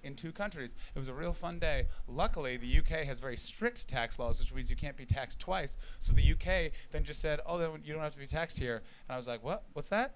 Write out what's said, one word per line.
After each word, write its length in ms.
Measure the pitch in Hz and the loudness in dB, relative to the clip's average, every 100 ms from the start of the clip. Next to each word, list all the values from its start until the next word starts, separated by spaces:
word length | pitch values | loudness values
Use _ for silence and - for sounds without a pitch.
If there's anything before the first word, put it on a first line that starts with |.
in 120 | 143 139 | -12 -10
two 160 | 160 | -10
countries. 440 | 160 202 160 123 - - | -6 -8 -6 -10 -8 -8
It 60 | - | -6
was 80 | 135 | -6
a 80 | 139 | -6
real 180 | 170 | -4
fun 240 | 165 170 170 | -4 -4 0
day. 300 | 165 143 123 - - | 2 4 2 0 -4
Luckily, 500 | 127 190 - 135 123 | 0 2 2 0 -4
the 100 | 123 | 6
U 160 | - | 8
K 220 | - 160 143 | 8 4 -2
has 140 | 123 | -4
very 180 | 135 120 | -6 -6
strict 500 | - - 233 240 - | -8 -2 -2 -2 -4
tax 320 | 131 117 - | -2 -2 -2
laws, 200 | 120 113 | 0 2
which 140 | - | 2
means 160 | 131 127 | 0 0
you 60 | - | 0
can't 220 | 147 135 | -2 -6
be 80 | 131 | -2
taxed 320 | 139 127 - | -2 -2 -8
twice. 360 | - 185 143 - - - | -4 -2 -2 -6 -10 -4
So 140 | - | 6
the 80 | - | 10
U 140 | - - | 10 8
K 380 | - 185 160 - - | 4 0 0 -4 -6
then 120 | 151 | -4
just 180 | 143 147 | -2 -2
said, 180 | 156 151 - | 0 -2 -2
"Oh, 100 | 175 | -2
then 240 | 165 156 | -4 -4
you 80 | 147 | -8
don't 100 | 151 | -6
have 100 | 151 | -6
to 60 | 143 | -8
be 80 | 139 | -6
taxed 320 | 156 165 - | -4 -4 -4
here." 180 | 127 113 110 - - | -4 -4 -6 -16 -10
And 60 | |
I 40 | 127 | -8
was 100 | 123 | -6
like, 140 | 117 | -6
"What? 220 | 120 202 - | -6 -6 -8
What's 160 | 151 - | -8 -2
that?" 240 | 202 262 | -2 -2